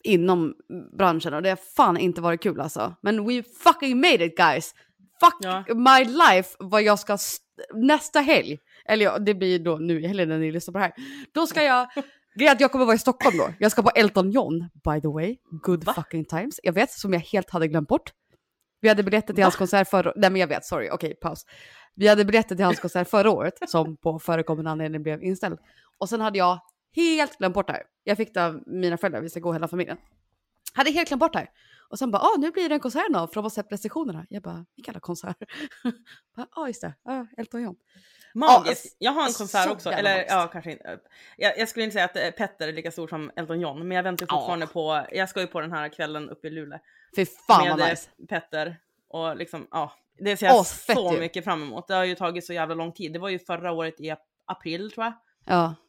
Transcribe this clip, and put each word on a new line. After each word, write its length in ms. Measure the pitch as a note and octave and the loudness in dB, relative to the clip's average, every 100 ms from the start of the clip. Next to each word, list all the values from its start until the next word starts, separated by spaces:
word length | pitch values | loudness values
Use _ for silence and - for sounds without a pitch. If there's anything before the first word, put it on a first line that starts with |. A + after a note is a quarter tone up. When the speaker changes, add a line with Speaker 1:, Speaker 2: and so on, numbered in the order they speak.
Speaker 1:
inom 520 | - F#3 F3+ F3+ D#3 - - F3+ - - | 4 4 4 2 0 -6 -14 -14 -14 0
branschen 360 | F#3 D#3+ E3 | 2 2 -4
och 80 | D3 | -2
det 80 | F#3 | -2
har 60 | F#3 - - | -4 -4 2
fan 220 | A#3+ F3 | 4 4
inte 240 | F#3 F3 | 0 0
varit 220 | E3+ E3+ | -2 0
kul 180 | G3+ C#3 | -4 -4
alltså. 340 | D3 - A2+ E3+ | -8 -4 -6 -4
Men 260 | G3+ G#3+ G#3 | -2 -2 -2
we 160 | B3 | -4
fucking 580 | - - F4 E4 C#4 B3 | -6 2 2 4 0 2
made 240 | F4 A#3+ E3+ | 4 4 2
it, 120 | E3 | 2
guys! 360 | E3+ C#3+ - _ _ _ _ _ | 2 2 -6 _ _ _ _ _
Fuck 160 | E4+ - | 4 4
Speaker 2:
Ja. 240 | F#3 F#3+ F#3+ | -6 -6 -4
Speaker 1:
my 380 | A#3 B3+ C4 B3 | 2 8 8 6
life, 500 | C#4 D#4+ F#3 F#3 - | 6 6 6 2 -12
vad 220 | F#3+ G#3+ | 0 2
jag 160 | G#3 G#3 | 4 2
ska 140 | - | 0
st-, 300 | G3+ - - _ - - | -4 -4 -8 _ -20 -12
nästa 460 | G#3+ C4 D4+ - D4+ | 0 4 4 2 0
helg. 400 | C#4 D4 - D3+ _ _ - | 4 2 2 -10 _ _ -2
Eller 200 | A3 G3+ | 2 2
ja, 120 | G#2 | 2
det 140 | G3+ | 0
blir 260 | G3 F#3 F3+ | 0 0 0
då 180 | E3 D#3 | 0 -2
nu 240 | E3 E3 | -2 -2
i 60 | E3+ | -2
helgen 220 | G3+ E3 | -2 -2
när 100 | D#3+ | 0
ni 120 | D#3+ | -2
lyssnar 200 | E3 F3+ | -4 -8
på 60 | F#3 | -4
det 60 | |
här. 100 | F#3+ - C4+ C#4+ B3+ | -4 -4 -16 -16 -8
Då 160 | D4+ E4 | -4 -2
ska 160 | D#4+ | 0
jag, 240 | D4 B3 B3 | 2 2 0
Speaker 2:
<laughs> 440 | - C#4 _ _ G3+ | -8 -12 _ _ 4
Speaker 1:
grejen 160 | D4 | 4
är 40 | C4 | 6
att 60 | |
jag 100 | C4+ | 4
kommer 140 | C4+ B3 | 4 4
vara 100 | A3+ | 4
i 40 | |
Stockholm 380 | - A#3+ C#4 F3 | 2 2 2 2
då. 120 | - E3 | -2 2
Jag 120 | G#3+ | 2
ska 100 | - | 4
på 60 | G#3 - | 4 4
Elton 360 | G#3 G3 F#3 | 4 4 2
John, 380 | B3 F3+ E3 F3 D3+ | 0 0 -4 -6 _
by 180 | D#3+ D3+ | -2 -2
the 60 | D3+ | -2
way. 300 | D3+ F3 B3+ _ D#3+ | -2 -4 -6 _ -6
Good 200 | - F3 | -2 0
Speaker 2:
Va? 100 | E3 | 0
Speaker 1:
fucking 320 | A3+ D3+ E3 D3+ | -4 -4 -8 -4
times. 340 | D#3+ A#3+ - | -6 -6 -4
Jag 100 | - | -2
vet, 180 | E3+ C4 | 0 -2
som 220 | - G3+ | -2 -2
jag 60 | F3 | -2
helt 300 | D#3 G3+ F3+ | 0 -4 -2
hade 180 | F3 D#3+ | -2 0
glömt 200 | D#3+ D3+ | 0 0
bort. 220 | A#3+ - _ _ _ _ _ _ _ | -2 -2 _ _ _ _ _ _ _
Vi 80 | A3 | 4
hade 140 | G#3 | 4
biljetter 300 | G3 G#3+ G#3+ | 2 0 0
till 80 | G3+ | 4
Speaker 2:
Va? 40 | F#3+ | 4
Speaker 1:
hans 100 | - | 4
konsert 340 | F#3 G3+ F#3 | 2 2 2
förra... 240 | F#3+ F3 - | 2 0 2
Nej 140 | F#3+ | 2
men 120 | F#3+ | 4
jag 60 | E3+ | 0
vet, 180 | C#3+ - | -2 -4
sorry. 240 | D#3+ G2 | -6 -4
Okej, 260 | - D#3 - | -6 -8 -8
paus. 240 | E3+ D#3+ - - - - _ - | -10 -10 -18 -20 -20 -20 _ 2
Vi 120 | G#3 | 6
hade 180 | G#3 G3+ | 6 6
biljetter 300 | A3 A3 F#3 | 2 2 0
till 100 | F#3+ | 0
hans 140 | E3+ | 0
konsert 300 | F3 F#3 F3 | -4 -4 0
förra 200 | G#3+ G#3 | 4 4
året, 220 | F3+ E3 - F4 | 2 -2 -6 -2
som 280 | E3 E3 D#3 | -2 -2 -4
på 220 | E3+ D#3 | -6 -4
förekommande 520 | - E3 D#3+ D#3+ D#3+ | -4 -4 -2 -4 -4
anledning 320 | D#3 D#3 D#3 | -6 -6 -6
blev 200 | D3+ D3+ | -6 -6
inställd. 360 | F#3 F#3+ G3 E3 _ _ _ _ | -6 -4 -6 -8 _ _ _ _
Och 120 | F#3+ | -6
sen 120 | A3+ | -4
hade 160 | A3 G3 | -2 2
jag 220 | F3+ F3+ _ _ _ - | 2 0 _ _ _ 0
helt 420 | E4+ D#4 C#4+ - | 2 2 0 0
glömt 160 | F#3+ | -2
bort 140 | F#3 F#3 | -2 -4
det 60 | |
här. 100 | - - _ | -8 -12 _
Jag 140 | - G3 | -4 -2
fick 160 | A3 | -2
det 120 | F#3 E3+ | -2 -2
av 180 | D#3+ - | -4 -10
mina 320 | F#3 F3+ E3+ | -4 -2 -2
föräldrar, 240 | G3 A#2+ | -4 -4
vi 80 | E3 | -8
ska 100 | E3+ | -6
gå 140 | F3 | -6
hela 140 | E3 E3 | -4 -4
familjen. 300 | F3 - - _ _ _ _ _ _ - | -6 -8 -10 _ _ _ _ _ _ -8
Hade 180 | - C#4 | 0 2
helt 160 | D4+ D#4+ | 2 -2
glömt 120 | C4 | 0
bort 140 | D#4+ | 0
det 60 | A#3 | 0
här. 100 | - _ _ _ _ | -8 _ _ _ _
Och 100 | G3+ | -8
sen 120 | B3+ | -2
bara, 100 | G3+ | 2
"Ah, 140 | E4 G4 | 2 2
nu 140 | D#4 | 0
blir 180 | F4 E4+ | -2 -2
det 60 | D4+ | -2
en 40 | |
konsert 260 | B3+ B3+ G4+ | -2 -4 -2
då, 140 | G#3+ E3 | -2 -2
för 60 | |
de 100 | G#3+ | -6
har 60 | G#3+ | -6
släppt 220 | G#3+ G3+ | -8 -8
restriktionerna." 540 | G3+ G#3+ D#4+ C#4+ D#3+ E3+ | -8 -8 -6 -8 -10 -12
Jag 140 | G3+ | -14
bara, 220 | F3+ E3+ F3 - | -12 -14 -16 -20
"Vilka 240 | A#3 F3+ | -18 -14
konsert?" 360 | - E3+ F#3+ F3 - - D4+ - | -10 -10 -10 -14 -14 -14 -16 -10
<laughs> 520 | B3 A#3+ _ - _ - | -10 -10 _ -20 _ -18
Bara, 120 | B3+ | -16
"Ah, 160 | - C#4+ | -10 -10
just 140 | - | -10
det. 120 | E3+ C#3+ - | -14 -14 -12
Ah, 200 | C4 A3+ - | -10 -10 -14
Elton 260 | A3 A#3 | -12 -10
John." 120 | A#3 F3+ _ _ _ _ _ | -10 -12 _ _ _ _ _
Speaker 2:
Magiskt. 520 | A3 D#4 B3+ E3 E3+ - | 2 8 8 6 -4 -8
Speaker 1:
Ja, 100 | _ | _
Speaker 2:
Jag 140 | A3+ | -2
har 100 | D4 | 0
en 40 | C4 | -2
Speaker 1:
alltså, 120 | A#3 | -2
Speaker 2:
konsert 260 | G3+ G3+ F#3+ | -2 0 0
Speaker 1:
så 60 | |
Speaker 2:
också. 180 | G3+ F3 | -2 -4
Speaker 1:
jävla 80 | F3+ G3+ | -2 0
Speaker 2:
Eller, 60 | F#3+ | 0
Speaker 1:
magiskt. 140 | - | 0
Speaker 2:
ja, 180 | F#3+ E3+ | 0 0
kanske 180 | F3 E3 | -6 -14
inte. 280 | D3+ - F#3 _ _ - - | -16 -14 -16 _ _ -20 -2
Jag, 200 | G3+ - | -2 0
jag 120 | A3+ | -4
skulle 140 | - | -4
inte 100 | A3 | -4
säga 120 | G3 F3+ | -2 -2
att, 120 | F#3 | -2
eh, 120 | E3+ | -4
Petter 380 | - G3+ _ D#3 | -4 -8 _ -10
är 60 | |
lika 180 | D#3 E3 | -8 -10
stor 160 | E3+ D#3+ | -12 -10
som 240 | E3 D3+ - | -10 -10 -12
Elton 260 | D#3+ E3 | -8 -6
John, 260 | E3 C#3+ F3 | -6 -8 -4
men 80 | F3+ | -4
jag 80 | |
väntar 240 | F#3 F3 F3+ | -4 -6 -4
Speaker 1:
Ja. 100 | D3 | -4
Speaker 2:
fortfarande 280 | D#3 E3+ D#3 | -2 -6 -6
på, 380 | F3 D#3 D3+ - | -6 -4 -4 -4
jag 180 | - F#3 | -6 -6
ska 120 | G3 | -6
ju 60 | F3+ | -6
på 140 | F3 | -8
den 100 | D#3 | -8
här 180 | E3 D3+ | -8 -10
kvällen 400 | D3+ D3+ D3+ D3 | -8 -10 -8 -12
uppe 180 | D#3 D#3 | -14 -14
i 40 | |
Luleå. 280 | D#3 D3 D3 _ _ _ - | -14 -14 -18 _ _ _ -4
Speaker 1:
Fy 100 | F#3 | -4
fan, 380 | - - G3 | -6 4 6
Speaker 2:
Med, 80 | F3 | 6
Speaker 1:
vad 100 | F3 | 0
Speaker 2:
eh, 80 | E3+ | 0
Speaker 1:
nice. 200 | E3+ - _ - | -2 -10 _ -10
Speaker 2:
Petter. 480 | F3+ - D#3 D#3 E3 _ _ _ | -10 -8 -8 -8 -10 _ _ _
Och 260 | E3 E3 C#3+ | -8 -8 -8
liksom, 300 | E3 D#3+ - | -12 -12 -10
ja. 220 | D#3+ D3 _ _ _ | -8 -8 _ _ _
Det 180 | G3 G3+ | -6 0
ser 80 | G3 | 6
jag 100 | F3+ | 6
Speaker 1:
Åh, 80 | |
fett 320 | F3+ - - A#3 | 6 -4 -2 0
Speaker 2:
så 140 | F#3 | 2
Speaker 1:
ju. 60 | E3+ | -2
Speaker 2:
mycket 240 | E3 F#3+ | -2 -6
fram 200 | E3 E3+ | -4 -4
emot. 240 | D3 A#2 F3 | -6 -12 -4
Det 60 | |
har 100 | F#3 | -2
ju 120 | F#3 F3+ | -2 -2
tagit 300 | F3 F3 E3+ | -4 -6 -8
så 80 | |
jävla 220 | E3+ D#3+ E3 | -6 -6 -6
lång 160 | E3 | -8
tid. 220 | E3+ E3 | -8 -10
Det 60 | E3 | -8
var 100 | G3 | -8
ju 100 | F#3 | -8
förra 320 | F3+ E3+ F3 | -8 -8 -6
året 280 | E3 D#3+ D#3+ | -6 -6 -8
i 120 | D#3 | -12
ap-, 60 | D#3 _ _ - | -12 _ _ -14
april, 460 | F3+ E3 E3+ G#3+ | -12 -8 -8 -10
tror 140 | - A3+ | -8 -8
jag. 80 | A3+ _ _ - | -8 _ _ 0
Speaker 1:
Ja. 300 | F3+ E3 D#3+ | 2 2 -4